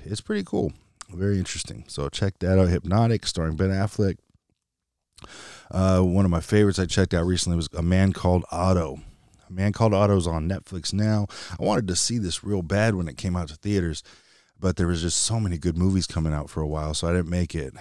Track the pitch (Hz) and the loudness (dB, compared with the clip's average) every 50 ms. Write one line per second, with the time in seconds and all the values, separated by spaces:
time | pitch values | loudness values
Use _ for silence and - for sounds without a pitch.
0 | - - 104 - - - 214 202 185 - - 202 - 73 - - _ _ _ _ | -10 -10 -10 -10 -6 -6 -6 -6 -4 -4 -4 -2 -2 -2 -6 -10 _ _ _ _
1 | - _ 90 87 95 101 101 95 90 - - 78 - - - 58 - - - - | -20 _ -6 -2 0 0 0 0 -2 -4 -6 -10 -10 -10 -12 -16 -16 -12 -8 -6
2 | 71 71 - - 107 98 - _ 90 90 95 95 92 90 87 76 - 90 95 110 | -6 -6 -4 -2 -4 -4 -2 _ 0 2 4 4 4 4 2 0 0 0 2 2
3 | 117 117 113 101 - - - - 82 80 78 78 95 95 95 95 98 95 - - | 4 2 0 0 -2 -4 -4 -2 -2 -2 0 0 0 0 0 0 -2 -2 0 0
4 | 104 95 82 - _ _ _ _ _ _ _ _ _ _ _ _ _ _ _ _ | 0 0 0 -4 _ _ _ _ _ _ _ _ _ _ _ _ _ _ _ _
5 | _ _ _ - - - - - - - - - - - - 92 95 95 92 92 | _ _ _ -20 -20 -20 -20 -20 -20 -20 -20 -20 -18 -6 0 2 4 4 6 4
6 | 92 90 87 98 98 92 85 82 76 - 107 107 104 101 92 95 92 85 - 104 | 4 4 4 4 4 4 2 0 0 2 4 4 4 4 2 0 -2 0 2 2
7 | 95 87 - 85 82 90 92 87 - 90 87 82 80 - - 78 82 87 92 92 | 2 2 2 0 2 0 0 0 0 0 0 0 -2 -4 -4 -2 0 2 4 4
8 | 95 98 95 - - 90 90 87 82 - - 85 90 95 92 87 82 73 67 76 | 4 4 2 2 2 2 2 2 0 -2 -4 0 2 2 2 2 0 -2 -8 -12
9 | - - - _ _ _ _ _ _ _ 92 92 98 104 98 - 113 110 101 95 | -16 -20 -20 _ _ _ _ _ _ _ -4 -2 -2 -2 2 2 2 4 4 4
10 | 104 101 101 95 85 87 82 80 78 82 95 92 - - 95 87 82 - - 101 | 4 4 4 4 2 0 -2 -2 -2 -2 -4 -4 -6 -10 -12 -8 -6 -4 -2 0
11 | 107 107 107 107 101 98 - - - - 92 - - - 208 156 110 92 87 - | 2 2 2 0 -2 -4 -8 -14 -14 -12 -8 -2 0 0 0 0 0 0 0 0
12 | - - 117 120 101 90 - - - 98 104 95 85 80 98 101 107 113 107 90 | 0 0 -2 -2 -2 -4 -4 -6 -4 -2 -2 -2 0 0 2 2 2 2 2 0
13 | 87 82 60 - - 92 87 90 85 73 78 - - 101 104 98 87 85 78 - | -2 -4 -6 -6 -4 -2 -2 -2 -4 -6 -10 -8 -4 0 0 0 0 -2 -4 -6
14 | - - - _ _ _ _ _ _ _ _ _ - 92 85 - 90 85 87 82 | -12 -18 -20 _ _ _ _ _ _ _ _ _ -2 -2 2 2 2 0 2 0
15 | 82 90 - - - - 110 113 107 95 87 78 69 87 80 82 90 95 95 95 | 0 -2 0 0 -2 0 0 0 0 -2 -2 0 -2 -2 0 2 2 2 2 2
16 | 85 - - 85 80 78 76 73 73 71 - 80 78 73 76 76 76 76 78 - | 0 0 -2 -2 -2 0 -2 -2 -4 -6 -6 -4 -4 -2 -4 -4 -4 -4 -4 -2
17 | - 85 87 90 85 78 87 90 87 - - 82 69 67 - - | 0 0 0 0 0 0 0 -2 -2 -2 -4 -8 -8 -8 -12 -14